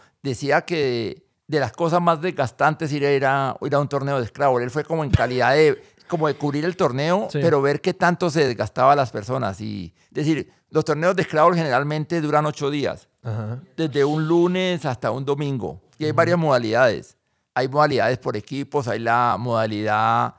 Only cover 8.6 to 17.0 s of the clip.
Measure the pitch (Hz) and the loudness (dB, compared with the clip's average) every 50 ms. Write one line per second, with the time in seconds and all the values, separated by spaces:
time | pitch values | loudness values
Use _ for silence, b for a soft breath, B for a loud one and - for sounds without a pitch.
8.6 | 107 101 - 135 123 135 147 147 131 113 - 110 98 120 127 135 117 98 95 - | -4 -4 0 2 4 4 4 4 2 -2 -4 -8 -6 -4 -4 -4 -4 -4 -6 -8
9.6 | 107 110 104 98 87 87 - _ _ _ - 143 151 156 156 135 - b b b | -10 -10 -8 -10 -10 -12 -14 _ _ _ -8 -4 -2 0 -2 -2 -4 b b b
10.6 | b _ - 156 147 - 147 147 165 180 196 185 160 - - 151 156 175 180 170 | b _ -2 -2 0 0 -2 0 0 0 0 0 -2 0 2 4 4 4 4 4
11.6 | 165 147 120 127 143 147 151 156 147 - 170 170 151 147 143 151 151 151 147 - | 0 2 0 0 0 0 -2 -4 -4 -2 -2 -2 0 2 2 2 2 0 -2 -4
12.6 | 147 139 147 147 131 87 73 - - _ _ _ - 120 107 113 107 107 120 135 | -4 -4 -2 -2 -2 -4 -4 -6 -12 _ _ _ -10 -8 -6 -6 -6 -8 -8 -10
13.6 | 156 - _ - 160 151 123 143 139 143 151 156 156 156 170 170 170 180 180 185 | -12 -14 _ -4 -4 -2 0 0 2 2 2 0 0 2 2 4 4 2 2 0
14.6 | 185 180 180 156 - 143 123 - - 113 113 131 135 139 143 143 151 139 139 120 | 0 -2 -2 -2 -4 -4 -6 -2 -2 -4 -4 -2 -2 -4 -2 -2 -2 -4 -4 -4
15.6 | 95 78 73 - - _ _ - 151 156 151 165 170 170 175 175 160 151 135 123 | -6 -8 -10 -12 -18 _ _ -6 -4 0 2 2 4 4 2 2 4 2 2 2
16.6 | 117 110 110 120 131 117 95 64 | 2 2 2 4 4 4 2 0